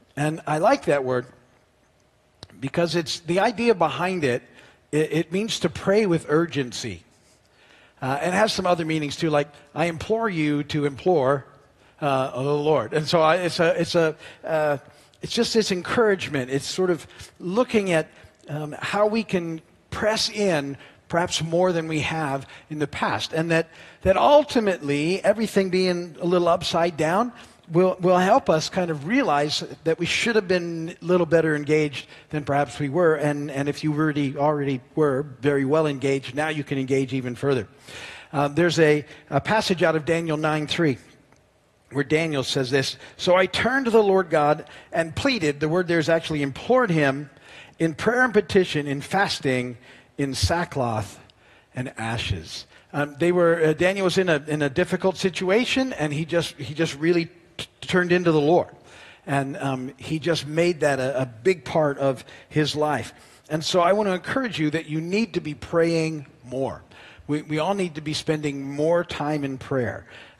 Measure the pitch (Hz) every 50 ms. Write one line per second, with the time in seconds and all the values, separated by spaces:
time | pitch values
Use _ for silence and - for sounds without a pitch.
0 | _ _ - 143 147 151 156 165 - - 151 156 180 226 285 277 - 170 143 143
1 | 131 127 127 123 127 - - _ _ _ _ _ _ _ _ _ _ _ _ _
2 | _ _ _ _ _ _ _ _ - - - 90 120 139 - 170 170 165 165 175
3 | 160 - - - - 160 170 190 202 247 214 202 233 233 214 170 170 147 127 135
4 | 175 185 185 175 147 127 120 131 - - - - - - _ _ _ _ - 151
5 | 156 - 156 160 170 - 165 196 220 214 - - - 165 - - - 196 196 214
6 | 220 185 165 151 - - 147 160 170 165 - 143 131 120 104 - - 110 90 85
7 | - _ _ _ _ _ _ _ _ _ _ _ _ _ _ _ _ _ _ -
8 | 139 131 139 143 160 180 180 196 220 214 - - 185 180 175 170 165 156 160 156
9 | 147 143 - - 170 160 151 147 147 - - - - _ - 147 165 170 165 151
10 | - - 220 226 226 220 180 160 151 151 147 147 147 - - 151 143 143 139 -
11 | - 185 180 151 127 131 143 135 - - - - _ _ _ _ _ _ _ -
12 | 156 139 135 131 131 139 - 123 135 143 147 147 147 151 156 127 107 107 - 156
13 | 156 135 - 165 156 156 165 185 180 165 - - 165 165 180 180 170 - - 170
14 | 165 156 151 - - - - - - - 165 156 151 147 143 139 - - - -
15 | - _ _ _ - - - 233 233 - - 226 208 - 190 180 170 - - 247
16 | 226 214 196 180 - - 147 135 123 131 135 139 - - - - 185 180 175 -
17 | - - - - - - _ - - 175 190 233 247 - - 214 196 185 170 156
18 | 160 - - - - - _ _ - - 147 151 151 147 147 - - - - 202
19 | 208 214 214 226 214 - 196 180 170 165 165 156 - _ _ _ _ _ - -
20 | 220 214 226 196 - 226 220 214 208 190 165 147 143 139 139 - - - - _
21 | _ - 175 165 175 - - - 156 165 165 175 185 185 170 165 160 160 160 151
22 | 139 - 160 160 156 139 135 139 131 - - - - - 156 151 147 147 - -
23 | 233 196 101 - - - 160 156 165 170 165 165 165 - - - - - - _
24 | - 185 190 - - 262 294 294 294 - - 247 220 196 180 - 147 143 143 143
25 | 151 165 190 185 - 190 208 220 226 - - 202 196 185 175 185 185 180 180 175
26 | 175 170 151 - 175 175 180 180 175 165 170 185 165 - - 170 170 180 160 143
27 | 156 156 175 202 240 240 - - - - - _ _ - 156 175 185 185 180 -
28 | 170 185 180 180 185 190 226 269 - - 165 156 - - - 190 180 165 160 143
29 | 135 170 240 277 254 175 147 143 147 151 - - 165 - 139 - - 160 160 -
30 | 170 - - - - 240 226 220 196 175 185 180 170 170 170 165 160 170 175 -
31 | 165 165 180 180 170 151 170 165 160 160 151 147 143 143 156 156 151 147 127 -
32 | - - - - - - 156 151 135 - 139 143 143 135 - - 147 139 135 180
33 | 180 160 156 147 151 147 147 147 143 151 131 135 139 147 139 - - 156 151 147
34 | 156 156 139 147 143 131 143 143 143 151 151 147 139 139 139 123 127 - - 156
35 | 156 143 131 131 151 143 127 - - 147 143 139 135 131 151 160 156 151 139 131
36 | 135 139 139 135 135 120 123 147 156 156 156 151 139 - 143 135 131 127 139 135
37 | 135 120 131 131 123 123 120 - 139 143 135 123 95 - - - - - - -
38 | - - - - - - - 139 143 143 147 160 175 170 147 165 160 151 151 151
39 | 139 - - - - - 147 135 - - 208 220 208 - 185 160 180 160 156 160
40 | 139 170 165 165 170 160 151 151 156 156 151 156 151 - - - 170 147 123 -
41 | - - - _ _ _ _ _ _ _ _ _ _ _ _ _ _ - 127 143
42 | 139 - 151 156 165 160 147 139 - - - 143 131 117 139 135 127 - - -
43 | - - - - - 180 180 185 190 185 - - - 233 262 277 262 226 208 226
44 | 208 196 190 190 185 165 160 151 147 147 151 160 - - - - - - - 170
45 | 165 160 - - - 277 254 214 160 147 139 143 156 151 160 185 180 165 170 165
46 | 143 165 165 165 - - 156 147 143 139 127 - - - 247 254 247 202 165 160
47 | 147 135 135 143 151 - - - - - - - - - - - 165 165 151 -
48 | - 214 233 247 254 247 196 208 190 - - 196 180 - - 151 143 147 139 143
49 | - - - 190 202 156 - - - 139 131 127 123 127 120 - - - - -
50 | - _ _ - 139 139 131 - - - 170 170 170 - - 143 123 117 113 107
51 | 107 - - - - - _ _ _ _ _ _ _ _ - 127 127 131 - -
52 | 110 113 113 113 - - 98 82 80 - - - - - - - _ _ - 143
53 | 147 147 147 131 170 175 180 180 170 165 165 165 160 156 156 147 175 185 196 202
54 | 190 175 - 190 185 180 156 143 147 151 151 151 147 139 127 180 175 - 185 180
55 | - 190 185 - - 190 160 - 190 180 190 233 247 - - 262 262 262 - -
56 | 151 151 147 147 165 156 175 170 - - - - 135 135 151 151 165 156 143 139
57 | 156 170 175 170 170 165 - - _ _ _ - - - _ _ - - - 180
58 | 180 170 175 180 180 170 156 151 143 151 180 165 - - - - - - - -
59 | - - - - - 180 139 139 139 135 139 - 139 135 131 127 127 135 - -
60 | - - 156 160 123 170 165 - - 143 151 160 170 175 175 143 151 147 139 131
61 | 127 131 135 127 135 120 - - - 185 185 165 - - - 165 156 143 139 139
62 | 139 139 127 120 - - - - - - - 151 151 135 - 151 151 151 143 117
63 | - - - - - - - - _ - 151 160 147 - 185 180 175 175 202 214
64 | 214 196 180 180 - - - 269 262 226 156 151 156 151 151 165 160 151 151 160
65 | 165 175 190 214 226 180 - 180 151 151 147 - - - - 165 165 170 165 160
66 | 160 160 160 151 135 - - _ - 123 123 131 135 113 78 - - - - -
67 | - - - - - - 147 151 151 151 151 156 160 185 202 196 185 175 139 156
68 | 147 156 147 - - - 156 151 151 147 139 139 139 139 143 147 151 165 175 170
69 | 170 - - - 147 147 156 147 143 135 135 127 - - 139 131 117 104 - 80
70 | - - - - - - -